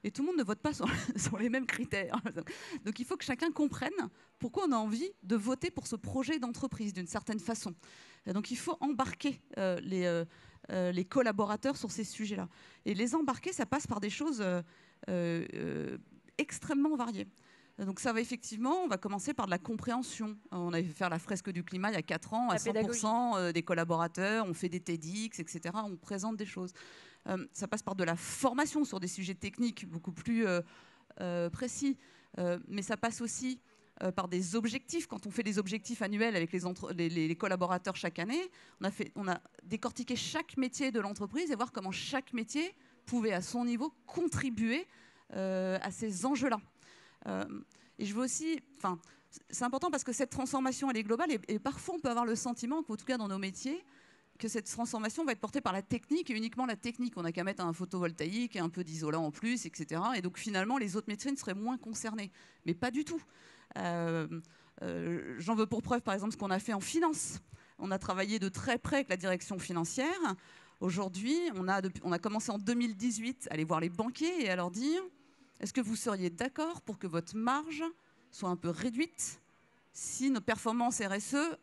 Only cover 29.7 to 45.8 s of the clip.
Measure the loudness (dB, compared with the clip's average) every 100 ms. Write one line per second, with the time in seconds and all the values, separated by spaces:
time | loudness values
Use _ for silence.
29.7 | 0 -8 -6 -6 -6 0 4 6 4 0
30.7 | -14 -20 -20 _ -6 -2 0 0 -2 -4
31.7 | 2 2 2 -6 -20 -12 -2 0 0 -2
32.7 | -4 -2 0 0 0 -4 -2 -4 -4 _
33.7 | -20 -20 -4 -2 0 0 0 2 2 0
34.7 | -2 -2 -4 -2 -8 -2 0 2 2 0
35.7 | -4 -4 -2 0 4 4 4 2 0 -2
36.7 | -4 -4 0 2 2 2 2 2 2 2
37.7 | 2 0 -2 -4 -2 -2 0 -2 -10 -20
38.7 | -4 -4 -2 -6 -2 -2 -2 -4 -20 -6
39.7 | -4 -4 -4 -4 -2 0 -2 -2 -2 -2
40.7 | 0 0 2 -2 -4 -4 -2 0 0 -2
41.7 | -2 -4 -4 -2 -2 -2 -4 -2 -2 -2
42.7 | -6 -20 -20 -2 0 2 0 0 0 0
43.7 | 0 -2 -6 -6 0 2 2 0 2 2
44.7 | 2 -2 -16 -20 -20 _ -2 0 2 2
45.7 | 0